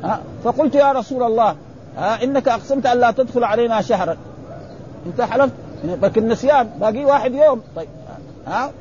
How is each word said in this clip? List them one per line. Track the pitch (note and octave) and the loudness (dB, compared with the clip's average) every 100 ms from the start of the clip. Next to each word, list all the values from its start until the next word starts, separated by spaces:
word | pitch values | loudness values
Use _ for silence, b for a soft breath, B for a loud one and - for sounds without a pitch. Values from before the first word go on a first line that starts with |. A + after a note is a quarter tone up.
ها؟ | D3+ G#3+ - - | -4 -6 -6 -6
فقلت: | A#3 A#3+ D4+ C#4 | -4 0 2 4
"يا | C#4 | 4
رسول | C4+ A3 C4 | 2 -2 -2
الله، | A#3+ A3+ G#3+ D3+ - - - - | 0 2 2 0 -12 -20 -16 -6
ها، | F3+ A3 | -4 -2
إنك | B3 C#4 B3+ | 0 0 2
أقسمت | A3+ - C4+ C4 | 0 -2 0 2
أن | B3 | 4
لا | A#3+ | 4
تدخل | A3+ B3 A#3+ | 2 0 0
علينا | A#3 A3 A#3 A3 | 0 2 2 0
شهرا". | - G3 F3 E3 - - - - - - - - E3+ | 0 0 0 -4 -10 -18 -18 -16 -18 -18 -18 -14 -10
أنت | F3 | -4
حلفت، | A#3 A#3+ C4+ - - - D#3 F3 | -2 2 0 0 -16 -10 -6 0
لكن | G3 A3 | 2 2
النسيان | A3 A#3 C4 D4 A3+ D3 | 0 0 4 4 2 -2
باقي | G#3+ A3 C#4+ | -2 0 2
واحد | C#4+ A#3 | 2 2
يوم. | B3+ D4+ B3 - - | 4 4 4 -4 -14
طيب، | D#3 - - - - - - | -14 -16 -18 -18 -18 -16 -6
ها؟ | F#3+ C4+ - | -4 -4 -8